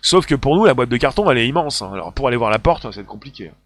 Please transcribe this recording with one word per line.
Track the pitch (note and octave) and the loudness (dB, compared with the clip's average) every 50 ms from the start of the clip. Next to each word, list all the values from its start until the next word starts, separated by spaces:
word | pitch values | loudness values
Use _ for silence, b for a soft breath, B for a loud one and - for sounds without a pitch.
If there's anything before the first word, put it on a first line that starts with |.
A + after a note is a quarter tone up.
Sauf | - - F3 F#3 - | -2 2 2 2 2
que | - D3 | 2 0
pour | C3 - C#3 D#3 | 0 2 2 2
nous, | F#3 A3 | 4 6
la | F#3+ C3 | 4 4
boîte | B2+ B2 A#2+ | 4 2 0
de | A#2+ | 0
carton, | A#2+ - C#3 - - G#3 F#3 | 0 0 0 0 0 2 2
elle | C3 A#2+ | 2 2
est | A#2 | 2
immense, | B2 C#3+ F3 D#3+ D3 C3 - G#2 | 0 0 -2 -2 -2 -6 -8 -8
hein. | F#2+ G2 | -8 -10
Alors, | F#2+ E2 F2 - | -10 -10 -8 -8
pour | - C#3 C3 | -4 -2 -2
aller | B2 A#2+ | 0 0
voir | A#2 G#2+ | 0 0
la | G#2+ A2 | 0 0
porte, | G#2 E3 E3+ - - | 0 0 -2 -2 -4
ça | A#2 | -10
va | G2+ G2+ | -14 -14
être | G2 | -16
compliqué. | F#2+ G#2+ G#2 - C#3 C3 - G2+ D#2+ - _ _ | -16 -18 -18 -18 -20 -18 -18 -18 -18 -20 _ _